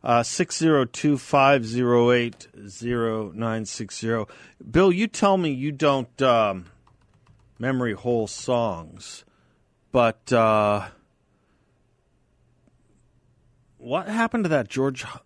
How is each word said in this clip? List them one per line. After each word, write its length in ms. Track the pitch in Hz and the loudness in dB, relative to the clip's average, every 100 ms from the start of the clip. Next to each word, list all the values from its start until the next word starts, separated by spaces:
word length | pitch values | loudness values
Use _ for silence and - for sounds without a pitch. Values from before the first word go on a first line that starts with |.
Uh, 180 | 127 120 | 2 0
six 360 | 117 - 180 - | 0 -4 -6 0
zero 280 | 160 147 123 | 2 2 0
two, 320 | - 147 139 | -2 -2 -2
five 480 | - 143 135 139 113 | 0 4 4 4 0
zero 460 | 120 123 120 120 | -2 2 4 6
eight, 360 | 123 117 - - - 101 | 4 0 -8 -20 -20 -20
zero 640 | - 120 120 113 110 104 | -12 -6 -4 -2 -4 -8
nine 320 | 90 117 110 104 | -6 -6 -4 -8
six 320 | - 107 - | -10 -12 -8
zero. 300 | 113 113 107 - - _ - | -4 -4 -6 -14 -20 _ -2
Bill, 220 | 135 190 | 4 4
you 160 | 175 220 | 2 -2
tell 300 | - 202 190 | 0 2 2
me 120 | 165 | 0
you 220 | 131 143 | -2 -6
don't, 500 | 139 151 139 123 - | 0 0 0 -4 -2
um, 460 | 135 117 107 92 87 _ _ _ _ _ _ _ _ _ | 2 4 2 -2 -10 _ _ _ _ _ _ _ _ _
memory 360 | 120 131 120 | -4 -2 -4
hole 340 | 101 123 120 107 | -4 -2 -2 -2
songs, 1000 | - - 120 113 85 80 90 - - _ _ _ _ _ _ _ | -8 -2 -2 -2 -6 -12 -20 -20 -20 _ _ _ _ _ _ _
but, 400 | 127 117 110 - | 2 2 0 -2
uh, 580 | 123 113 107 104 104 - - _ _ _ _ _ _ _ _ _ _ _ _ _ _ _ _ _ _ _ _ _ _ _ _ _ _ _ _ | 2 4 4 2 0 -4 -18 _ _ _ _ _ _ _ _ _ _ _ _ _ _ _ _ _ _ _ _ _ _ _ _ _ _ _ _
what 280 | 120 151 208 | -4 -4 -2
happened 360 | 220 226 233 | -2 -2 0
to 60 | 185 | 0
that 180 | 151 110 | 0 -2
George 360 | 135 135 131 | -2 -2 -4
H-, 60 | - - | -12 -16